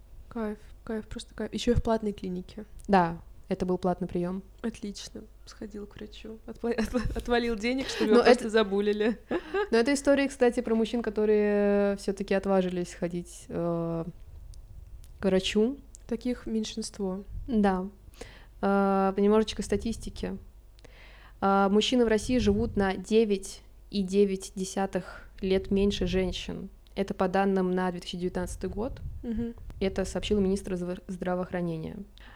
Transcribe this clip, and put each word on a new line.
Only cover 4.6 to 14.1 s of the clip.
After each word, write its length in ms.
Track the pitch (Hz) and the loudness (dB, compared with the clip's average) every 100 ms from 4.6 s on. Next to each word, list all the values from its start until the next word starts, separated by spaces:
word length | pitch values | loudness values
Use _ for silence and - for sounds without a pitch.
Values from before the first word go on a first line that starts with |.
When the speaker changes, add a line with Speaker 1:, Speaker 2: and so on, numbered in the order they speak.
Speaker 1:
Отлично. 600 | 233 - 202 196 - 214 214 - - | -8 -8 -10 -10 -14 -16 -18 -20 -20
Сходил 420 | - 220 208 208 | -14 -12 -12 -14
к 80 | - | -14
врачу. 420 | 214 - 220 220 - | -16 -14 -16 -14 -16
Отпла-, 280 | 220 233 226 | -4 -2 0
<laughs> 20 | |
отпла-, 400 | 220 247 220 - | 0 0 0 -2
отвалил 380 | - 240 240 220 | 0 2 2 0
денег, 340 | 233 262 - | 0 -2 -2
чтобы 220 | - 214 | 0 6
Speaker 2:
Но 60 | 240 | 8
Speaker 1:
его 60 | |
просто 200 | 233 247 | 8 6
Speaker 2:
это 60 | 240 | 6
Speaker 1:
забулили. 680 | 220 202 196 208 208 214 208 - | 2 4 2 2 2 0 -2 -4
<laughs> 420 | 330 - 392 415 | -4 -2 -2 2
Speaker 2:
Но 60 | 226 | 2
эта 140 | 233 | 2
история, 340 | 277 277 277 269 | 2 4 4 2
кстати, 340 | - 247 240 | 2 2 2
про 140 | 233 226 | 0 0
мужчин, 260 | 220 240 | 0 -2
которые 920 | 226 208 214 214 208 208 202 202 202 196 | -2 0 4 4 4 4 4 4 2 0
все-таки 380 | - 196 196 196 | -4 -4 -2 0
отважились 580 | 196 190 185 180 175 | 2 2 2 -2 -6
ходить, 520 | - 175 175 175 - - | -6 -6 -4 -8 -14 -8
э, 560 | 170 170 170 165 165 165 | -4 -2 -2 -2 -4 -6